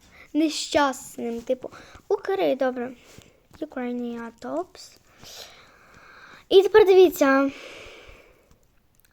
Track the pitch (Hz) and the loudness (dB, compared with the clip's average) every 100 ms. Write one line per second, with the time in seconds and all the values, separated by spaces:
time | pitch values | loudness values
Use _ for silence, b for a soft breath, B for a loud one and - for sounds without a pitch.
0 | B B B 294 311 294 - 311 285 254 | B B B -2 0 -2 -2 0 0 -2
1 | - - 233 233 233 254 - B B B | -12 -10 -8 -8 -6 -6 -8 B B B
2 | - 415 - 381 320 269 262 254 247 247 | -6 -6 -4 -2 0 0 -2 -4 -8 -12
3 | b b b b b - 311 269 247 247 | b b b b b -14 -12 -8 -8 -6
4 | 240 233 233 226 247 285 349 - - - | -8 -10 -14 -14 -10 -8 -10 -16 -20 -20
5 | B B B B B B B B B B | B B B B B B B B B B
6 | B B B B - 392 381 427 381 381 | B B B B 0 2 6 6 8 8
7 | 359 - 277 269 277 B B B B B | 6 4 2 4 0 B B B B B
8 | B B B B B _ _ _ _ _ | B B B B B _ _ _ _ _
9 | _ | _